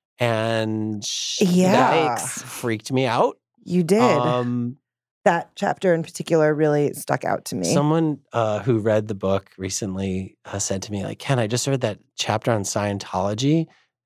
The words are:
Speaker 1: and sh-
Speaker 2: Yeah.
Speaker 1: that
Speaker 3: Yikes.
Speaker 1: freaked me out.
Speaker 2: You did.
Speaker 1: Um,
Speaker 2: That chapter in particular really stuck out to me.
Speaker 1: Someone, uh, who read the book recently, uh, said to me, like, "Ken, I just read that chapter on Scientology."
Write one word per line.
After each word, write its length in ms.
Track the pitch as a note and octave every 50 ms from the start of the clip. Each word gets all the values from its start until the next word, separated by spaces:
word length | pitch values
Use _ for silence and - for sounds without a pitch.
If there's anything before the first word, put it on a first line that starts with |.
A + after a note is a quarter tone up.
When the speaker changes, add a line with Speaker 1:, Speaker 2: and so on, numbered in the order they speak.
| _ _ _ -
Speaker 1:
and 840 | B2 A#2 A2+ A2 A2 A2+ A2+ A2+ A2 A2 A2 G#2+ G#2+ A2 G#2+ G#2 G2+
sh- 380 | - - - - - - -
Speaker 2:
Yeah. 300 | G#3+ F3+ F3+ F3+ F#3 F#3
Speaker 1:
that 480 | G3+ - B3+ - - E3 D#3 D3 - -
Speaker 3:
Yikes. 240 | - C3+ - - -
Speaker 1:
freaked 480 | B2+ - - - A#2+ A2+ G#2 - -
me 140 | C3 B2+ C3+ A#2+
out. 320 | A#2 C3+ G#3 C#4 - - _ _ _ _ -
Speaker 2:
You 180 | - F3 F3+ E3+
did. 160 | D#3+ G3 A3
Speaker 1:
Um, 760 | B3 B3 E3+ C3+ B2 A#2+ B2 B2 B2 B2 B2 B2 A#2+ A#2+ C3 - _ _ _ _ _ _ _ _ -
Speaker 2:
That 240 | G3+ E3+ E3+ - - _
chapter 380 | - G3+ - - - - F#3 E3+
in 80 | E3 D#3+
particular 500 | - - - E3 - E3 D#3+ D3+ D3+ D3+
really 400 | C#3+ D#3 D3+ D3 D3 D3 - -
stuck 300 | - - - C3+ - -
out 200 | E2+ - - -
to 100 | - -
me. 180 | - F2+ - -
Speaker 1:
Someone, 460 | D#3 C#3+ D3+ D#3 E3 E3 D#3 D3 C#3+ _ _ -
uh, 260 | A#2+ A2+ G#2+ G#2 G#2
who 180 | G2 B2+ A#2 A2
read 300 | G2+ A2+ G#2+ A2 G#2+ G#2
the 80 | G#2
book 340 | G2 G2+ F#2+ G2 G2 - - _ -
recently, 800 | F#2+ G2 - - - G2 F#2 F#2+ G2 F#2+ F#2 F#2+ F#2+ F#2+ - _ -
uh, 140 | - - G2
said 240 | - - G2 F#2+ F#2+
to 80 | -
me, 120 | G#2 G2 F#2
like, 140 | G2+ - -
"Ken, 220 | - - C#3 B2
I 80 | A2+ G#2
just 180 | A#2 B2 -
read 160 | C#3 C#3 C3
that 160 | B2 A2 G2+ - _ _ _
chapter 360 | - - - G#2+ A2 - C3
on 100 | A#2 G#2+ F#2+
Scientology." 1000 | - - G#2+ G2+ G#2 G2+ G2 - - - F#2 F#2+ G2+ G#2+ G#2+ C3 C#3 D#3 E3 D#3+ - _ _ _ _ _ _ _